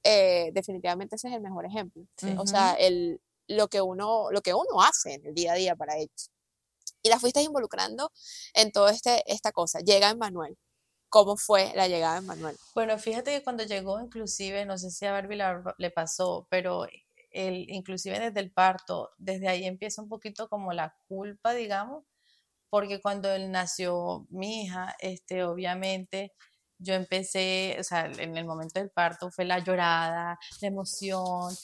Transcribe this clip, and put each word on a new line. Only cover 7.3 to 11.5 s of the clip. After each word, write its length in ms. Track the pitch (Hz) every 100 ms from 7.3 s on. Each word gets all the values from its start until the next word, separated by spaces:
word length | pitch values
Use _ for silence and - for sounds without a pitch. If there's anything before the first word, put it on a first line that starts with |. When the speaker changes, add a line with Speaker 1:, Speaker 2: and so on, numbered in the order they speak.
| 285
Speaker 1:
involucrando 680 | 302 285 220 190 196 226 311 _ - - -
en 180 | - 220
todo 160 | 208 202
este, 340 | 220 247 240 -
esta 200 | 220 214
cosa. 260 | 180 170 202
Llega 280 | 180 196 202
Emmanuel. 460 | 233 214 175 165 175 _ _ _ _ -
¿Cómo 280 | 214 196 208
fue 360 | -